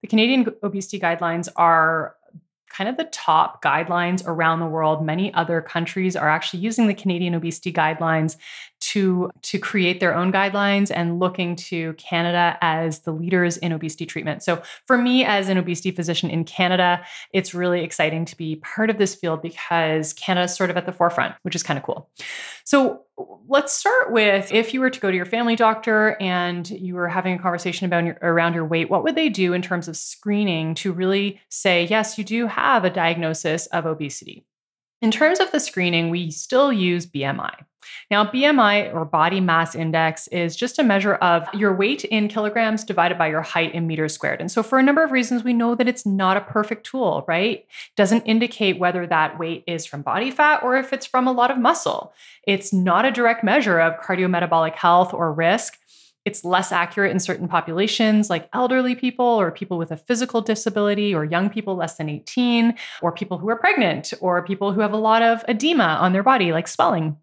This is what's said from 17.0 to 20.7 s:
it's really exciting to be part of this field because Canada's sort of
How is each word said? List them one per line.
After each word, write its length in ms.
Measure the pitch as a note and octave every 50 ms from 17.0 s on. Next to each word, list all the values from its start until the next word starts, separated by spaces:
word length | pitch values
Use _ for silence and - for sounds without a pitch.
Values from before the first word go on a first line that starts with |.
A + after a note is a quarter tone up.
| F3+ - - - - _ -
it's 220 | F#3+ F#3 - -
really 280 | F3 F3+ F3+ F3 F3+ F3
exciting 420 | E3+ - - E3 D#3 D#3+ D#3+ E3
to 120 | D#3+ - _
be 200 | E3 D#3 D#3 D#3
part 340 | - - - G3+ G#3+ A3
of 80 | A3 G3
this 160 | G3+ F#3 -
field 260 | - - E3+ D#3+ D#3
because 720 | D#3+ E3+ E3 - - - F3 E3+ E3 D#3 D#3 D#3+ D#3 D3+ -
Canada's 420 | - - - F#3 F3+ F3+ F3+ F3+
sort 140 | - G3
of 80 | F3